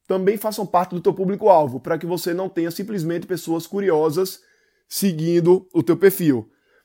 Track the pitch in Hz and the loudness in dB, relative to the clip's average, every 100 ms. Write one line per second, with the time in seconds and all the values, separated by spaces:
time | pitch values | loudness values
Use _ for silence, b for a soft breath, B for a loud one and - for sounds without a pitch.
0 | - 190 190 214 214 208 196 175 180 175 | -4 0 0 0 -4 -6 0 0 0 -2
1 | 196 180 190 202 214 170 208 175 175 160 | -2 0 -2 0 6 6 4 -4 -6 -6
2 | 170 175 180 175 190 175 165 165 202 208 | -4 -4 -4 -4 -4 -4 -6 -6 -8 -6
3 | 160 170 180 180 - 165 165 202 196 156 | -4 -4 -6 -8 -4 -6 -4 -2 0 2
4 | 160 156 190 - _ _ _ _ _ - | 0 0 -4 -6 _ _ _ _ _ -2
5 | 196 160 165 170 165 185 - 170 160 160 | -2 0 0 2 4 2 2 -4 0 4
6 | 190 185 165 123 107 _ _ _ | 4 4 0 0 -2 _ _ _